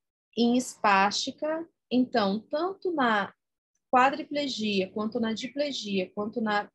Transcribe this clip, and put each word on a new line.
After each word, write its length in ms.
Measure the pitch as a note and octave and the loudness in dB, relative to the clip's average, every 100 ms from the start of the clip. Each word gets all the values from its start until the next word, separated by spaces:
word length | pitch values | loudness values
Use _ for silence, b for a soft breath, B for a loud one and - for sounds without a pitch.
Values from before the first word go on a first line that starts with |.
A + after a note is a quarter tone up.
| _ _ _ - | _ _ _ 0
Em 200 | A#3 B3 | 2 2
espástica, 1080 | B3 - G#3+ G3 G3 G3+ - - D4+ D#4+ E4 _ _ | -2 0 4 4 4 0 -6 -6 -4 -4 -8 _ _
então, 520 | B3 B3+ A#3+ G3+ G#3 | 0 2 2 2 0
tanto 500 | - D4+ F4+ G4 F#4+ | -4 -4 -4 -4 -4
na 420 | D#4+ B3 G#3+ F#3+ - _ _ _ _ _ | 0 2 2 -2 -8 _ _ _ _ _
quadriplegia, 1000 | B3+ C4 C#4 - C#4+ C#4+ A3 G#3+ G3 F#3 | 4 4 2 -6 -4 -4 -4 -2 0 -2
quanto 260 | G#3+ G#3+ A3+ | -4 -4 -2
na 140 | A3+ | -2
diplegia, 760 | A3 B3 C#4 D4 C4 G#3 G3 F3+ | -4 -8 -4 -4 -4 -4 -4 -4
quanto 280 | - G#3+ A#3 | -6 -6 -4
na 280 | A3 G#3 G3+ | 0 -2 -2